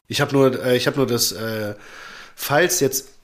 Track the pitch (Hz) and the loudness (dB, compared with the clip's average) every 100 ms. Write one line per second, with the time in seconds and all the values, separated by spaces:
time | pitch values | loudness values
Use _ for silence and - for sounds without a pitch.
0 | - 120 143 139 135 131 131 123 147 143 | -8 -2 2 4 4 4 2 2 2 0
1 | 127 117 - 95 110 110 104 104 - - | 0 0 -2 -4 -6 -6 -6 -8 -16 -20
2 | - - - - - 143 175 - 135 - | -18 -20 -20 -12 -2 2 2 2 0 -2
3 | - - | -8 -16